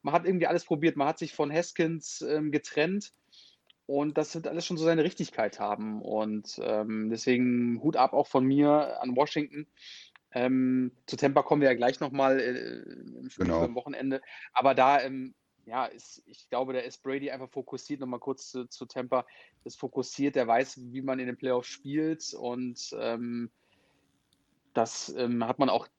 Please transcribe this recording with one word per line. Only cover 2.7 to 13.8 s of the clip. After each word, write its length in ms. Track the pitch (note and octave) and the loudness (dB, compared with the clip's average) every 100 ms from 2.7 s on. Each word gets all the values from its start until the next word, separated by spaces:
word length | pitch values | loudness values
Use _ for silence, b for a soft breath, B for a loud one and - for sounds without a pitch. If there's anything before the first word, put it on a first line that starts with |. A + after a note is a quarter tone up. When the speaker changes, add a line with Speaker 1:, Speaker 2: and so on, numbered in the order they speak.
| D3+ D#3+ G3 - _ b b b b _ _ | 0 0 0 -6 _ b b b b _ _
Speaker 1:
und 320 | - C#3 D3+ D3 | -4 -2 0 0
das 160 | D3+ | -2
wird 140 | E3 E3 | -6 -6
alles 180 | E3 | -6
schon 100 | E3+ | -4
so 80 | E3+ | 2
seine 200 | D#3+ E3 | 4 4
Richtigkeit 560 | D#3+ - F3 - G#2 - | 2 0 -6 -2 -2 -2
haben 420 | G#2 G#2 G#2+ G#2+ | -4 -2 -4 -6
und, 580 | - G#2+ G#2+ G#2+ G#2 - | -4 -2 -2 -4 -6 -6
ähm, 480 | - G#2+ G#2+ A2 A2 | -2 0 -2 -4 -2
deswegen 680 | A2+ - B2 B2 A#2+ A#2+ A#2+ | -2 2 4 4 2 0 2
Hut 120 | D3 | 0
ab 180 | D#3+ B2+ | 4 4
auch 120 | - | 4
von 180 | C#3 C3+ | 2 4
mir 560 | C3 C#3 D3 D3+ C3+ A2+ | 4 6 6 6 2 -2
an 120 | C3 | -2
Washington. 520 | B2 D3 D#3+ D3 D3 D3+ B B B B B _ | 2 2 0 -6 -10 -14 B B B B B _
Ähm, 600 | B2 B2+ C3 B2+ B2+ B2+ _ | 0 2 4 4 2 0 _
zu 100 | - | -10
Tampa 280 | B2+ C#3+ C#3 | 0 4 4
kommen 180 | - E3 | 4 4
wir 80 | C#3 | 6
ja 60 | |
gleich 240 | A#2+ B2 C3 | 6 2 2
noch 120 | C#3+ | -4
mal, 280 | C#3+ C3+ C3+ | 2 4 4
äh, 800 | A#2+ B2+ A1+ A#1+ - - - - | 0 -4 -8 -10 -14 -16 -16 -14
im 100 | C3 | -16
Spiel 160 | - | -2
Speaker 2:
Genau. 160 | F2+ E2 | 2 2
Speaker 1:
am 140 | E2+ | 2
Wochenende, 440 | A#2+ | -2